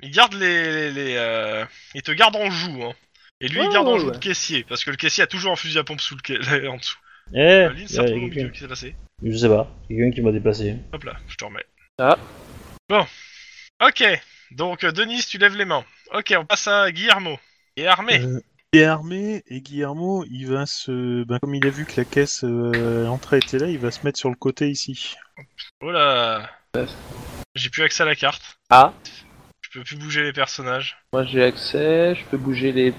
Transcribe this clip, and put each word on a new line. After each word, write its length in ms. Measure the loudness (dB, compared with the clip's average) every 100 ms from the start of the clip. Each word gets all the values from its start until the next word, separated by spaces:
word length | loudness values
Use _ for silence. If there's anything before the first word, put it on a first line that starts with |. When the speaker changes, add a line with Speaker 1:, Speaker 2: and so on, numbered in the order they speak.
Speaker 1:
ils 80 | -2
gardent 240 | 4 4
les, 380 | 4 2 2 0
les, 200 | -2 -4
les, 220 | -4 -4 -2
euh... 480 | -2 -2 -2 -4 -8 -14 -16
Ils 80 | -12
te 100 | -6
gardent 240 | 4 4 4
en 140 | -4
joue, 340 | -4 -6 -8
hein. 80 | -10 -12 _ _ _ _
Et 80 | -6
lui, 100 | 0
il 60 | 4
Speaker 2:
Ouais, 60 |
Speaker 1:
garde 140 | 4 4
en 60 |
Speaker 2:
ouais, 40 | 2
Speaker 1:
joue 80 | 0
Speaker 2:
ouais. 60 |
Speaker 1:
le 40 | -4
caissier, 460 | -6 -4 -2 -4 -4
parce 160 | -6
que 60 | -6
le 60 | -2
caissier 260 | -2 2
a 40 | 0
toujours 260 | 0 -2
un 40 | -2
fusil 200 | -2 -2
à 60 |
pompe 160 | -2 -6
sous 160 | -8 -8
le 60 |
ca-, 460 | -6 -4 0 0 -2
<laughs> 0 |
en 60 | -8
dessous. 200 | -10 -12 _ -20 -6
Speaker 3:
Eh, 40 | 4
Speaker 1:
Euh, 320 | 8 8 6
Lynn, 140 | 0 -6
c'est 80 | 0
Speaker 3:
y 20 |
a 40 |
Speaker 1:
un 40 | 0
peu 240 | 0 -4
Speaker 3:
quelqu'un. 180 | -6 -8
Speaker 1:
qui 120 | -10
s'est 80 | -12
passé. 260 | -12 -12 -18 -20 _
Speaker 3:
Je 140 | -6 2
sais 120 | 4
pas, 200 | 4 2 -10 -8
quelqu'un 220 | 0 0
qui 120 | 2
m'a 100 | 0
déplacé. 440 | 2 0 0 -4 -6 -10
Speaker 1:
Hop 120 | -14
là, 120 | -14 -16 -16
je 60 | -16
te 80 |
remets. 200 | -14 -14 -16 _ _ 0
Speaker 2:
Ah. 180 | 4 4 0 -20 -20 -20 -20 -20 0
Speaker 1:
Bon. 160 | 0 0 -8 -20 -20 -20 -20 -20 _
Ok, 180 | 2 4 2 2 -6 -20 _
donc, 320 | -6 -6 0
euh, 80 | -2
Denis, 320 | 0 -2 -2 -6
tu 80 | 2
lèves 200 | 2 2
les 80 | -2
mains. 180 | -2 -4 _ _
Ok, 200 | -6 2 0
on 60 |
passe 240 | 2 -2 2
à 240 | 2 2
Guillermo. 460 | -2 0 0 0 -10 _ _ _ -4
Il 80 |
est 20 | 2
armé. 320 | 2 2 0
Speaker 4:
Euh, 200 | 0 -6 -8 _ _
il 80 | 6
est 40 |
armé, 580 | 6 2 -4 -6 -6 -6 -10
et 120 | -14
Guillermo, 640 | -10 -6 -6 -4 -4 -4 -6
il 160 | -10 -4
va 180 | -4 -2
se, 580 | -6 -6 -4 -2 -2
ben, 140 | -2 -4
comme 140 | -2 -2
il 100 | -2
a 40 |
vu 160 | -4 -6
que 80 | -4
la 80 |
caisse, 400 | 0 0 0 -2
euh, 580 | -4 -2 0 0 0 0
à 40 | -2
l'entrée 320 | -4 0 2
était 200 | 2 -2
là, 80 | -2
il 120 | -2
va 120 | -4
se 140 | -4
mettre 140 | -6 -2
sur 100 | -4
le 60 | -2
côté 320 | -4 -2 -4
ici. 460 | -4 -8 -10 -12 -14 -20 -20 -20 -20 -20 _
Speaker 1:
Oh 80 | -4
là. 580 | 2 4 4 0 -2 -6 -20 _ -6 -6 -10 -16 -16 -14 -16 -14
J'ai 160 | -8 -6
plus 120 | -2
accès 200 | -2 0
à 40 | 0
la 80 |
carte. 440 | 2 0 -2 -16 -20 _
Speaker 2:
Ah. 220 | 8 8 4 -20 -20 -20 -20 -20 _
Speaker 1:
Je 180 | -18 -16
peux 40 |
plus 120 | -14 -14
bouger 260 | -4 -2
les 100 | -2
personnages. 640 | 0 -2 -2 -4 -4 -6 -12 _
Speaker 2:
Moi 120 | -2
j'ai 180 | 0 4
accès, 720 | 4 4 -4 0 2 4 2
je 100 | 0 -4
peux 100 | -4
bouger 340 | -2 0 0
les, 240 | 2 2